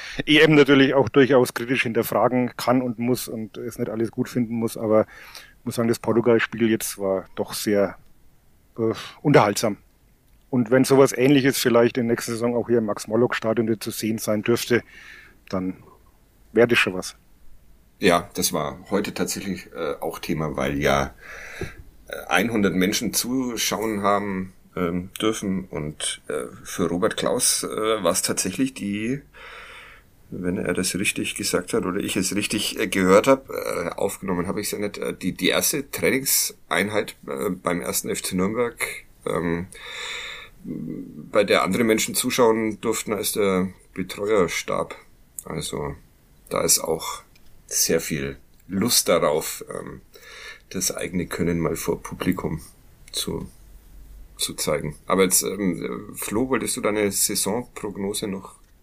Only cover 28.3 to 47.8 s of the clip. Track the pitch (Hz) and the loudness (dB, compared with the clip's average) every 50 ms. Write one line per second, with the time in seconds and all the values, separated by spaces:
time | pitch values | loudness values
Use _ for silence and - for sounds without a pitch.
28.3 | 151 - - 101 92 - 135 135 - - 104 101 101 104 110 117 131 151 - - | -2 -2 -4 -4 -2 -2 -2 -2 -4 -4 -6 -4 -4 -4 -4 -4 -6 -6 -8 -14
29.3 | - - - - - - - - - - - - - - - _ _ _ - - | -20 -20 -20 -18 -18 -18 -18 -18 -18 -20 -20 -20 -20 -20 -20 _ _ _ -20 -14
30.3 | - - 90 90 92 101 - - 87 92 92 - - 90 104 - - - 107 - | -10 -6 -4 -4 -2 -2 -2 -2 -2 -2 -2 -2 -2 -2 -2 -4 -4 -4 -4 -6
31.3 | - - 104 - - - - - - - - 92 90 101 92 92 - 135 139 - | -6 -6 -4 -2 -2 -2 -2 -2 -2 -2 -2 -2 -2 -2 -2 -2 -2 -2 -2 0
32.3 | - 101 104 - - 107 101 - - - 110 98 - 98 92 92 95 104 - 131 | -2 -2 -2 -2 -2 -2 -4 -4 -4 -4 -4 -2 0 2 4 6 6 6 6 6
33.3 | 135 131 - - - - - 55 53 85 85 85 - - - 98 - - - 95 | 4 2 0 -4 -8 -6 -4 -4 -4 -4 -4 -4 -4 -2 -2 -4 -4 -4 -6 -4
34.3 | 90 87 85 92 85 104 104 - - 104 104 101 - - - - - - - 90 | -2 -2 -2 -2 -4 -4 -6 -6 -6 -6 -6 -6 -6 -4 -6 -6 -4 -4 -4 -6
35.3 | - - - 85 62 82 92 - - 147 135 - - - - 80 117 135 135 - | -2 0 2 2 2 2 2 0 0 -2 -4 -6 -6 -2 0 2 2 2 0 0
36.3 | - - - - - - - - - 85 95 104 107 104 - - - _ - - | 0 0 0 -2 -6 -10 -8 -2 0 0 0 0 0 -2 -2 -4 -6 _ -10 -8
37.3 | 71 67 67 104 90 92 - 87 87 87 - - 95 - - - 95 - - - | -6 -4 -4 -4 -4 -4 -2 -2 -2 -2 -4 -4 -4 -4 -4 -4 -4 -4 -4 -4
38.3 | 95 90 92 101 110 120 120 120 - - - - - - - - - _ - - | 0 0 0 0 0 -2 -2 -2 -4 -6 -8 -8 -8 -10 -16 -20 -16 _ -6 -4
39.3 | - 87 82 87 82 85 90 - - - - - - - - - - - - - | -2 -2 0 0 -2 -2 -4 -8 -12 -16 -18 -16 -14 -12 -12 -10 -10 -10 -10 -12
40.3 | - - - - - - - - - - - - - - - - - 76 73 - | -12 -14 -16 -20 -20 -16 -12 -10 -10 -8 -8 -8 -8 -10 -10 -12 -14 -16 -8 -2
41.3 | - 110 101 95 107 85 64 82 95 107 120 110 110 110 - - 104 - - 127 | 0 2 2 4 4 2 4 2 2 2 2 2 2 2 0 -2 -2 -2 -2 0
42.3 | - - 123 113 113 113 110 110 104 - - 120 107 - - - 110 98 87 - | 2 4 4 4 4 2 0 -2 -4 -4 -4 -4 -4 -4 -4 -4 -4 -4 -2 -2
43.3 | - 117 101 98 95 92 92 92 90 - - _ - - 90 90 - - 101 104 | -2 0 0 2 2 2 0 -2 -4 -12 -20 _ -10 -8 -8 -8 -8 -6 -2 2
44.3 | 110 101 90 78 - - - - - - 85 - - - - - - - - _ | 4 4 4 2 0 -4 -4 -4 -2 -2 -4 -6 -8 -18 -20 -20 -20 -20 -20 _
45.3 | _ - - - 78 78 76 - - - 73 69 71 - - _ _ _ _ _ | _ -14 -10 -8 -8 -8 -6 -6 -6 -6 -6 -6 -8 -10 -16 _ _ _ _ _
46.3 | _ _ - - - - - - - - - - 80 82 - - - - - _ | _ _ -10 -4 -2 0 2 2 2 2 0 0 -2 -2 -2 -6 -10 -10 -14 _
47.3 | _ - - - - - - - - - | _ -20 -20 -20 -20 -20 -12 -4 -2 0